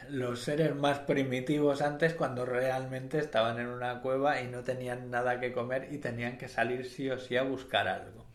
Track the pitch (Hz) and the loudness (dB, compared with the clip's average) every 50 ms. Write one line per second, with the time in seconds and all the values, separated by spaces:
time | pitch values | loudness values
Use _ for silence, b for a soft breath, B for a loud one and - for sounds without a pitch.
0 | B 131 143 131 127 120 120 120 - 151 147 151 160 147 139 143 143 143 139 - | B -6 -4 -2 -2 -2 -4 -4 -2 -2 2 4 4 4 4 4 2 2 2 2
1 | - - 139 139 135 127 127 127 123 - 147 147 147 143 139 139 147 147 147 143 | 2 0 2 2 2 2 0 -2 0 2 2 4 6 4 4 4 2 0 2 2
2 | 170 160 165 - 156 131 123 123 127 127 123 123 127 131 131 131 131 131 131 131 | 2 2 2 2 0 0 0 -2 -2 0 0 2 2 2 0 0 -2 -4 -6 -6
3 | 131 131 - 151 151 151 - 110 113 117 117 120 120 123 123 123 123 123 123 117 | -6 -2 -2 -2 -2 2 2 4 4 4 2 -2 -4 -4 -4 -4 -4 -4 -4 -2
4 | - 131 131 135 139 147 147 127 127 123 123 123 123 - 127 127 127 123 123 127 | 0 0 0 4 4 4 2 2 -2 -4 -6 -6 -4 -4 -4 -2 -2 -4 -4 -4
5 | 127 123 123 120 123 123 120 120 127 123 117 123 117 123 127 135 - - 147 139 | -6 -4 -2 0 2 2 2 2 0 -2 -2 -2 -2 0 -2 -2 -2 -4 -8 -6
6 | - 123 117 117 120 120 123 - 135 120 - - 117 117 127 127 127 - - - | -4 -4 -4 -2 -4 -4 -4 -6 -10 -6 0 0 2 2 2 -2 -4 -8 -8 -4
7 | 135 135 131 120 - - 123 123 135 139 135 131 - - 117 104 101 95 92 - | -2 -2 -2 -4 -4 0 0 2 2 2 -2 -4 -4 2 2 2 4 4 0 -2
8 | - - - - - - - | -4 -10 -16 -18 -18 -20 -20